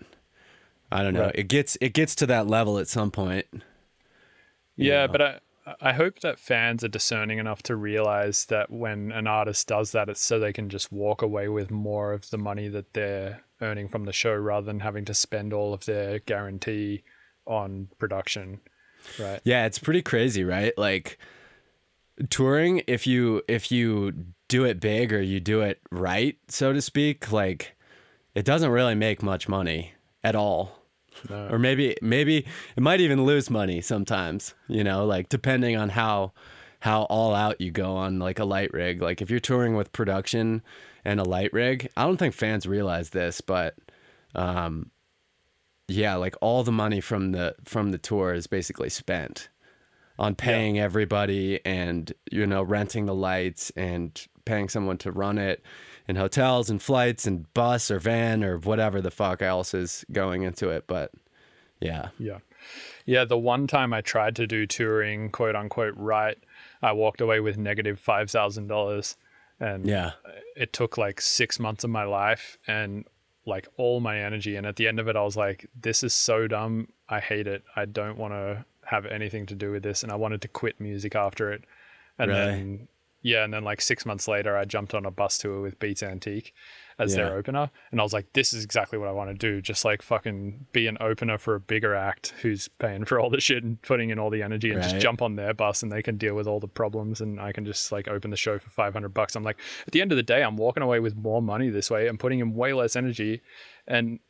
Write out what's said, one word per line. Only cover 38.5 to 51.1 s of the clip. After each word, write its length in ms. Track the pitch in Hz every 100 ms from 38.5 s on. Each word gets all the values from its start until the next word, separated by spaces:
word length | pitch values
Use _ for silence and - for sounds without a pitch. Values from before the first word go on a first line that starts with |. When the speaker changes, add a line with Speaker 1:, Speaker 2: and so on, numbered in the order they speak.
| 98 98
Speaker 1:
rig. 280 | 76 87 90
Like, 200 | 87 92
if 80 | 95
you're 100 | 120
touring 360 | - 127 120 110
with 180 | 98
production 680 | - 104 95 95 117 113 113 - - - - 101
and 140 | 104
a 40 |
light 300 | 92 90 101
rig, 360 | 110 123 131 131 -
I 80 |
don't 140 | 147 185
think 160 | 160
fans 320 | - 110 107 90
realize 460 | 101 98 85 82
this, 280 | 95 87 -
but, 380 | - 92 82 - - _ _ _ _ 90
um, 560 | 90 90 85 80 - _ _ _ _ _ _ _ _ _ -
yeah, 280 | 98 104 92
like, 200 | 92 -
all 220 | 110 127
the 80 | 120
money 280 | 110 107 101
from 320 | - 104 95
the, 240 | 92 85 -
from 280 | - 113 101
the 60 | 90
tour 360 | - 104 92
is 120 | 87 85
basically 440 | 98 87 - 64
spent 600 | - - 90 67 - - _ _ _ _ _ _ -
on 120 | 104
Speaker 2:
Yeah. 40 | 98
Speaker 1:
paying 420 | 127 113 107 104
everybody 800 | 104 107 101